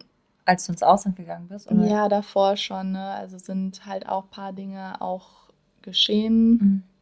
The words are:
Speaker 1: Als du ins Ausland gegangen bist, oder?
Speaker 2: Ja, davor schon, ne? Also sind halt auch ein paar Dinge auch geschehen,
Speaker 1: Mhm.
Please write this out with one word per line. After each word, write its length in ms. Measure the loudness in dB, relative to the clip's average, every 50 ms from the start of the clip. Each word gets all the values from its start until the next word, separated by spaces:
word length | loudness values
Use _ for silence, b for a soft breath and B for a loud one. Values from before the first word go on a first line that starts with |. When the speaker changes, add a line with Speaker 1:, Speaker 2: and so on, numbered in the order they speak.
| -20 _ _ _ _ _ _ _ _
Speaker 1:
Als 200 | 0 2 2 0
du 80 | -4 -4
ins 100 | 0 4
Ausland 320 | 4 4 4 2 -2 -6
gegangen 320 | -6 -8 -12 -14 -14 -14
bist, 240 | -14 -16 -14 -4 0
oder? 140 | 2 2 4
Speaker 2:
Ja, 240 | 4 2 2 2 2
davor 480 | 0 0 -2 0 0 2 2 2 2
schon, 340 | -2 -4 -8 -8 -6 -6 -6
ne? 200 | -6 -6 -8 -8
Also 260 | -10 -10 -10 -12 -16
sind 480 | -14 -12 -8 -6 -6 -6 -6 -8 -12 -12
halt 220 | -10 -10 -8 -6 -6
auch 140 | -6 -6 -6
ein 40 | _
paar 220 | -14 -14 -14 -12
Dinge 480 | -12 -12 -12 -12 -12 -12 -12 -12 -10 -8
auch 480 | -6 -6 -6 -8 -10 _ _ _ _ _ _ _ _ _ _ _
geschehen, 720 | _ -4 -2 0 2 2 2 0 2 4 4 4 6 6
Speaker 1:
Mhm. 320 | 6 6 6 4 4 2 0 _ _ _